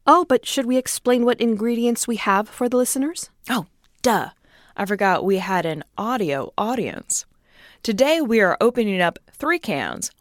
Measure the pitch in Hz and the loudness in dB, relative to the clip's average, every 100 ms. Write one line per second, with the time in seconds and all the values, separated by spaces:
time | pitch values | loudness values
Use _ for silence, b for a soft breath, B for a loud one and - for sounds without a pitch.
0 | - 339 349 254 - - 240 254 - - | 6 6 6 0 0 -4 0 0 0 -4
1 | 247 247 240 240 233 208 226 233 240 233 | 0 2 2 2 0 0 0 0 0 0
2 | - 220 - 196 214 - 247 247 247 269 | -2 -4 0 0 0 -4 0 0 0 -2
3 | 285 359 - _ - 247 156 _ _ _ | -4 -6 -14 _ -6 -6 -6 _ _ _
4 | 247 196 - _ b b b - 196 202 | 0 0 -2 _ b b b -8 -4 0
5 | 196 180 190 190 185 185 165 156 - - | 2 2 0 -2 0 -2 -2 -6 -10 -8
6 | 214 254 170 139 - - 214 254 131 - | -4 -2 -2 -4 -4 -4 -4 -4 -6 -8
7 | - - - _ b b b b - 202 | -8 -8 -8 _ b b b b -4 2
8 | 269 330 254 226 185 - 233 240 214 185 | 2 2 2 2 2 4 2 2 0 2
9 | 170 - _ - 294 339 - 143 87 - | 0 -2 _ -8 -4 -4 -4 -4 -4 -6
10 | - _ | -10 _